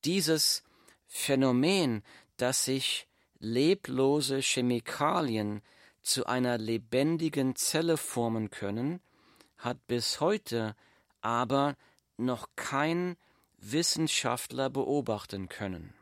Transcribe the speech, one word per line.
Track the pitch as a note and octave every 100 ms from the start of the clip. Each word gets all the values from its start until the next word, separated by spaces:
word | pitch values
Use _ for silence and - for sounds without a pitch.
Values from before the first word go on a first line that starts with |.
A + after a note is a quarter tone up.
| C#3+
Dieses | F#3+ D#3 D#3+ - - _ _ - _ _
Phänomen, | - - C3+ C3+ B2 D3+ G3 D3+ A2 - - _ _
dass | B2 C3 -
sich | C3+ C3 - - _ _ _
leblose | A2 A#2 D3+ G3 - C3 C3+ D3 C3+ C3+
Chemikalien | C3+ - B2 A#2+ - - D3 F3 D3+ A2 G#2 G#2 _ _ - _
zu | - - -
einer | B2+ B2 A#2+
lebendigen | A2 A2+ A2+ B2+ D3 E3 D#3+ C#3 C3 B2+
Zelle | - D#3 E3 D#3+
formen | - - A#2 A2+ G#2+
können, | - G2+ G#2+ C3 F3+ _ _ _ _ - _
hat | A#2 B2+ _
bis | A#2+ A#2 -
heute | D#3 G#3 - A#2 A2 G#2+ _ _ _ _
aber | A2 A#2 B2 C#3 C#3+ C#3 _ _ _ -
noch | B2 B2 - -
kein | - C#3 D3+ E3+ F3+ F3 _ _ _ _
Wissenschaftler | G2+ C#3 E3+ - D#3+ - B2+ A#2+ - B2+ C3+
beobachten | C3 B2+ C#3+ A#2+ G#2 - G2 F#2
können. | - G2+ F2+ F2 -